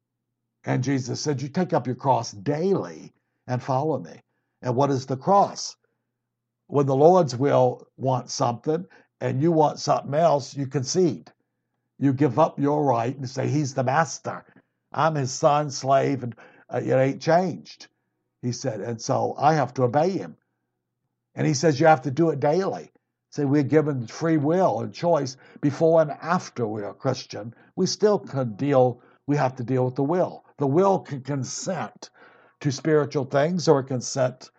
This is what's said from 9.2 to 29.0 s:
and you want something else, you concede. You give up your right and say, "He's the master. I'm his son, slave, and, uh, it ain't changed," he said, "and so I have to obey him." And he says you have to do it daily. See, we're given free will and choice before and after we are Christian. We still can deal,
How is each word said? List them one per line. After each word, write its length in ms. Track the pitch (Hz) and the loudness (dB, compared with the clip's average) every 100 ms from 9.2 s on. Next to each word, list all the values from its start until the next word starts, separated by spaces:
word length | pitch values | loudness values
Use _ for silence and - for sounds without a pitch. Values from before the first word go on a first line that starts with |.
and 180 | 123 127 | -4 0
you 120 | 160 | 2
want 260 | 160 147 - | 4 2 0
something 360 | - 139 123 | -2 -2 0
else, 400 | 143 165 143 127 | 2 2 2 -2
you 120 | 139 131 | -8 -6
concede. 640 | 143 131 180 175 98 - _ _ _ _ _ _ - | -4 -2 0 0 0 -10 _ _ _ _ _ _ -2
You 140 | 139 | 0
give 260 | 131 147 110 | 2 2 4
up 200 | 156 - | 2 2
your 260 | 143 147 | -2 0
right 320 | 143 117 120 - | 2 0 0 -4
and 120 | 127 | -8
say, 200 | 131 123 | -4 -2
"He's 240 | 143 135 | 0 -2
the 120 | 139 | -2
master. 600 | 127 147 160 - - - - _ _ _ _ | 0 0 0 -4 -12 -12 -14 _ _ _ _
I'm 220 | - 156 | -2 0
his 180 | 151 127 | 0 -4
son, 380 | - 156 147 147 | 0 2 2 -2
slave, 520 | 131 131 135 135 139 | -4 2 2 2 -2
and, 120 | 123 - - _ - | -6 -12 -20 _ -10
uh, 80 | 120 | -6
it 100 | 120 | 0
ain't 300 | 131 135 135 | 2 2 0
changed," 680 | 160 165 185 101 - - - _ _ _ _ _ | 2 2 2 -6 -12 -20 -20 _ _ _ _ _
he 100 | 123 | -8
said, 280 | 123 135 107 | -6 -6 -6
"and 200 | 117 117 | -8 -8
so 340 | - 117 120 - | -2 -2 -2 2
I 160 | 143 | 2
have 180 | 156 127 | 4 0
to 100 | - | 0
obey 260 | 123 143 175 | 2 2 0
him." 260 | 185 85 - _ _ _ _ _ _ _ _ _ | -2 -8 -16 _ _ _ _ _ _ _ _ _
And 120 | - 147 | -4 -2
he 80 | |
says 260 | 147 170 135 | 2 2 4
you 60 | 160 | 6
have 160 | 156 | 6
to 80 | 147 | 2
do 200 | 135 165 | 0 0
it 100 | 143 | 0
daily. 520 | 147 170 196 85 - _ _ _ _ | 0 0 -2 -6 -12 _ _ _ _
See, 140 | - | -4
we're 180 | 139 147 | 0 2
given 440 | 135 151 147 135 110 | 4 2 2 -4 -8
free 300 | - 165 160 | -6 0 0
will 440 | 139 180 170 110 | 2 2 2 0
and 120 | 113 | -6
choice 440 | - 170 160 135 - - - | -4 0 0 0 -10 -20 -4
before 420 | 147 131 160 165 | -2 2 4 4
and 100 | 156 | 4
after 540 | - 156 180 - - 110 | -2 -2 -4 -4 -8 -6
we 160 | 107 | -6
are 120 | 98 | -10
Christian. 600 | - 135 113 - 104 117 - _ - | -6 -4 -4 -6 -14 -14 -16 _ -4
We 100 | 180 | -2
still 320 | - 208 202 | 2 2 2
can 380 | - 135 123 98 | -2 -4 -4 -4
deal, 440 | 143 131 127 120 | 2 4 4 0